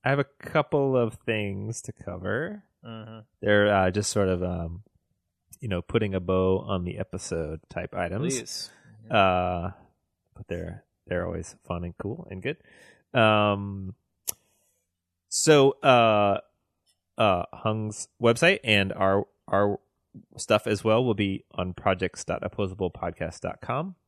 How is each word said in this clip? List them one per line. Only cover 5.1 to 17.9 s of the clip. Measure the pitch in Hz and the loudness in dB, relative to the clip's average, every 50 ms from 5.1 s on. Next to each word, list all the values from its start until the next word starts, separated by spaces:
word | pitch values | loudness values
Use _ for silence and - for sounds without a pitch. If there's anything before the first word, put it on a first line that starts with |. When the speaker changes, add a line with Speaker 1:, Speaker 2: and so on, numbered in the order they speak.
| _ _ _ _ _ _ _ _ - _ | _ _ _ _ _ _ _ _ -16 _
Speaker 1:
you | - 110 | -6 -4
know, | 92 87 | -4 -4
putting | - - - 117 107 101 95 | -4 -2 0 0 0 2 -2
a | 92 | -2
bow | 87 92 92 92 92 95 95 95 | 0 2 2 2 4 4 2 0
on | - - 98 90 90 | 0 -2 -4 -4 -4
the | 90 - | -6 -6
episode | - 87 _ - 90 - - 82 82 80 76 80 78 _ _ | -8 -10 _ -10 -12 -8 -6 -6 -4 -4 -6 -8 -10 _ _
type | - 85 87 - - | -10 -10 -8 -8 -6
items. | 92 87 85 90 107 151 175 147 | -6 -4 -4 -4 -4 -4 -4 -4
Speaker 2:
Please. | 120 - - - - - - _ _ _ - - - - 110 | -6 -8 -10 -12 -12 -12 -14 _ _ _ -20 -20 -20 -10 0
Speaker 1:
Uh, | - 107 98 95 90 90 90 90 90 87 85 92 - - - _ _ _ _ _ _ _ _ _ _ | 2 4 4 4 4 2 0 0 -2 -4 -4 -6 -8 -12 -20 _ _ _ _ _ _ _ _ _ _
but | - - | -20 -12
they're, | - 87 85 87 85 90 - _ _ _ _ _ | -10 -8 -8 -8 -10 -12 -16 _ _ _ _ _
they're | - 90 87 87 | -6 -4 -4 -4
always | 87 87 87 85 - - _ _ | -4 -6 -8 -10 -12 -18 _ _
fun | - 90 85 87 | -8 -8 -8 -8
and | 87 85 | -10 -10
cool | - - 101 120 170 - - | -8 -8 -8 -8 -10 -12 -14
and | 92 95 | -14 -8
good. | - 135 156 _ _ _ - - - - _ _ _ _ - | -8 -8 -10 _ _ _ -20 -20 -20 -20 _ _ _ _ 2
Um, | 123 113 107 107 107 104 104 101 101 101 101 98 98 95 95 - _ _ _ _ _ _ - - _ _ _ _ _ _ _ _ _ _ _ _ _ _ _ _ _ _ _ | 4 4 4 4 4 4 2 0 0 -4 -8 -8 -10 -10 -12 -14 _ _ _ _ _ _ -10 -10 _ _ _ _ _ _ _ _ _ _ _ _ _ _ _ _ _ _ _
so, | - - - 156 151 143 135 139 - _ | -6 0 4 6 6 8 8 6 4 _
uh, | - 139 127 120 117 110 107 104 104 101 98 - - _ _ _ _ _ _ _ _ _ _ _ _ _ _ | 4 4 6 6 6 4 4 4 4 2 2 0 -4 _ _ _ _ _ _ _ _ _ _ _ _ _ _
uh, | - 113 104 92 87 - - - | 2 2 4 4 2 -2 -8 -12
Hung's | - - 110 107 110 110 110 | -4 -4 -2 -2 -2 -4 -6